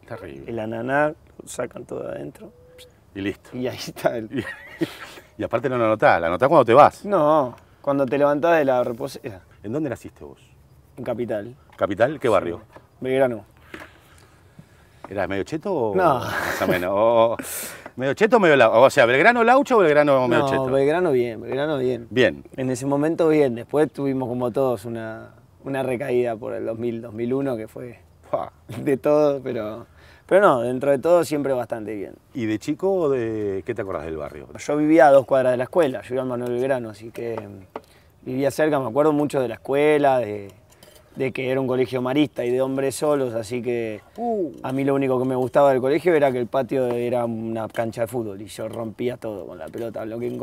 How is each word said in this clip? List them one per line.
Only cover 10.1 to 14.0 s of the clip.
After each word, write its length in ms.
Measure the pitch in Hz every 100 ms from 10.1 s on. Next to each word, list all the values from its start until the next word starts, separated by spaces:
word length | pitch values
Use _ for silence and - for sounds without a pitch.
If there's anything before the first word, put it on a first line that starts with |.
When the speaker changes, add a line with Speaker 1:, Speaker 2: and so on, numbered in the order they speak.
| -
Speaker 1:
vos? 160 | 71 67 _ _ _ _ _ -
Speaker 2:
En 80 |
Capital. 500 | 127 117 113 107 113 127 _ -
Speaker 1:
¿Capital? 420 | 95 98 123 151
¿Qué 100 | 123
Speaker 2:
Sí. 40 |
Speaker 1:
barrio? 300 | 95 85 85 - - _ -
Speaker 2:
Belgrano. 420 | 131 131 131 110 101 _ - - - _